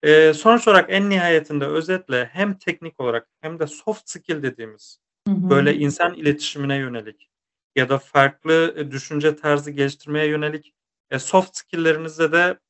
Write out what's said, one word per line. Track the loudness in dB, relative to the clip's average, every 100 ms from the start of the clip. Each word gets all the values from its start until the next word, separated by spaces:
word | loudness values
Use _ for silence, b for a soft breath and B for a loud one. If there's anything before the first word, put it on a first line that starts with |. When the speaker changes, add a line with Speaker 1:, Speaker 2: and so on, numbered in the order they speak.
Speaker 1:
E, | 6 6 6
sonuç | 6 4 4 6
olarak | 4 4
en | 0 0
nihayetinde | 0 2 0 0 -4 -2
özetle | -4 -2 -6 -2 -4 -4
hem | -4 -4 -4
teknik | -8 -10 -12 _
olarak | -4 -4 _ _
hem | -14 -8
de | -8
soft | -8 -8 -8 -10
skill | -18 -8 -6
dediğimiz | -6 -8 -18 -18 -20 -20 _ _ -4
Speaker 2:
Hı |
hı. | -2 2
Speaker 1:
böyle | 4 4
insan | 2 -2 -2 -4
iletişimine | -2 -2 -2 -6 -8 -6 -6
yönelik | -6 -10 -14 -20 _ _ _ _ _ -4
ya | 0
da | -2
farklı, | _ 2 2 0 0 2 2 -4
e, | -10
düşünce | -10 -8 -2 -2 0
tarzı | -2 -2 -2
geliştirmeye | -4 -4 -4 -8 -2 -2
yönelik, | -2 -4 -8 _ _ _ _ _
e, | -8
soft | 0 0 0 -10
skill'lerinizde | -10 -2 0 0 -4 -2 0
de | 2 0 -2